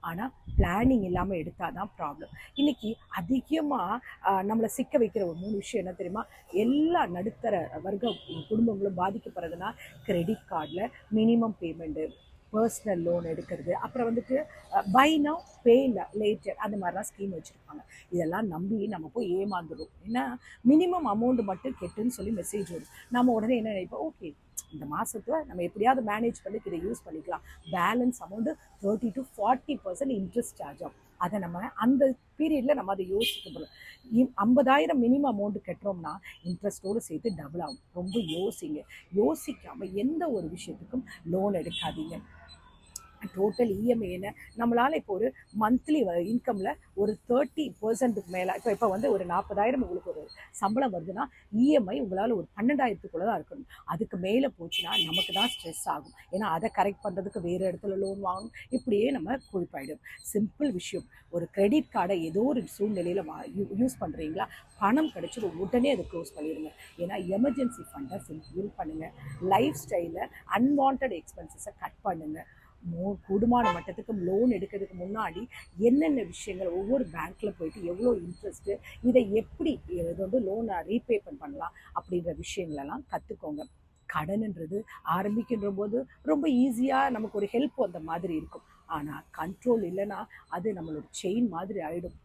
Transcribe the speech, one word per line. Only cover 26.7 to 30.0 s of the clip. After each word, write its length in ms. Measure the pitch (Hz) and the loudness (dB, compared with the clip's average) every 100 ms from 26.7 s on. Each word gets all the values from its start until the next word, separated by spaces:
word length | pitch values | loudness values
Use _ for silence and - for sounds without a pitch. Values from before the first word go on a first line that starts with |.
| 170 | -4
யூஸ் 260 | 180 240 - | -4 -6 -8
பண்ணிக்கலாம். 380 | 160 156 160 - - - | -12 -6 -8 -8 -20 -6
பேலன்ஸ் 480 | 180 175 226 247 247 170 | 0 2 2 0 0 -8
அமௌண்ட் 240 | 202 233 311 - - | -4 -4 -4 -12 -6
தேர்ட்டி 300 | 196 214 233 208 | 0 0 0 -4
to 60 | 262 - | -10 -2
ஃபார்ட்டி 400 | 208 262 - 285 196 | 2 2 0 -6 -6
பர்சன்ட் 280 | 185 | -4